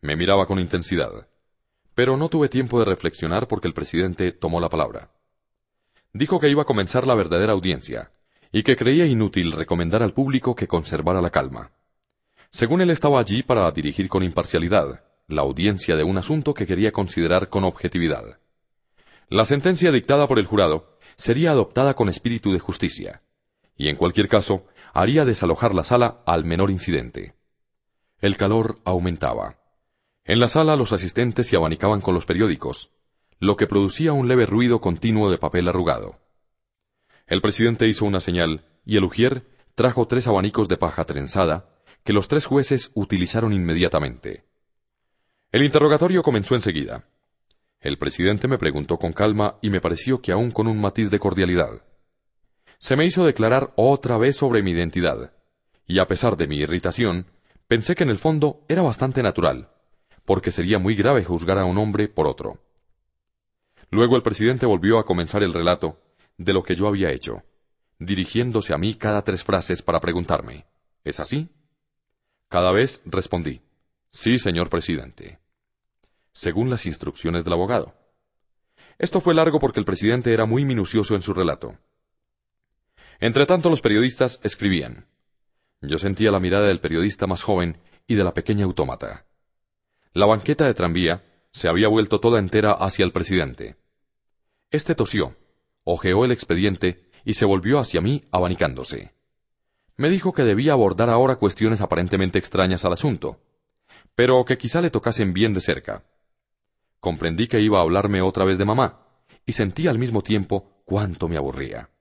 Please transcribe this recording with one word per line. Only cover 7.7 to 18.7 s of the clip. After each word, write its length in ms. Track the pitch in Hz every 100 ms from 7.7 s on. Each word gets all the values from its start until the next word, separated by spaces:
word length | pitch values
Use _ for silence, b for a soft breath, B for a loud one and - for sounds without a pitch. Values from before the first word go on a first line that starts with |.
| 73 - 60 - _ _ _ _
y 120 | 104
que 120 | 107 123
creía 300 | 120 147 170
inútil 460 | 120 104 - 85
recomendar 520 | 78 80 87 85 101
al 100 | 113
público 420 | 107 135 131 - 120
que 120 | 95
conservara 540 | 87 78 78 76 92
la 100 | 87
calma. 400 | - 67 62 53 _ _ _ _ _ _ b b
Según 300 | - 117 170
él 100 | 180
estaba 280 | 160 147 139
allí 220 | 101 107
para 280 | - 117 90
dirigir 360 | 78 76 69 92
con 140 | 95
imparcialidad 840 | 92 85 87 87 85 98 71 65 _ _ _
la 140 | 78
audiencia 540 | 69 67 98 98 - 80
de 80 |
un 140 | 78 95
asunto 360 | 90 156 151
que 140 | 143 90
quería 240 | 90 107
considerar 580 | - 95 - 82 90 92
con 140 | 101
objetividad. 760 | 95 - 87 92 82 67 53 - _ _ _